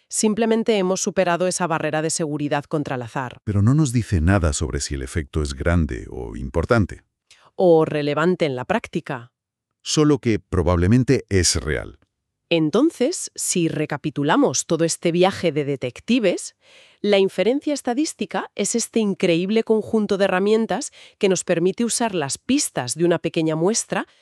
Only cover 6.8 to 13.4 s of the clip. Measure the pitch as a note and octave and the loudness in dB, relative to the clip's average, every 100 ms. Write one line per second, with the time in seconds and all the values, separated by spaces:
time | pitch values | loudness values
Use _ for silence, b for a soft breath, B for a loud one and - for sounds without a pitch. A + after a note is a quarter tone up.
6.8 | F2+ - _ _ _ b b - F#3 D#3+ | 2 -4 _ _ _ b b 2 6 6
7.8 | D3+ D3+ D3 D3 E3+ F3+ D#3 B2+ B2 A3 | 4 0 -2 0 0 0 -2 -2 -4 -4
8.8 | - F3 - C3+ A#2+ _ _ _ _ _ | -4 -8 -8 -10 -12 _ _ _ _ _
9.8 | - D#3+ D3 C#3+ A#2+ G#2 - F2+ E2 F2 | -2 2 4 4 2 -2 0 0 2 2
10.8 | F2+ B2 B2 B2+ - G2 E2+ - D2+ B1+ | 4 4 4 2 2 0 2 0 -2 -4
11.8 | G1+ - _ _ _ _ _ E3+ D#3 G3 | -6 -16 _ _ _ _ _ 0 2 2
12.8 | D#4+ - B3+ F#4 - - | 2 2 -2 -2 -10 -8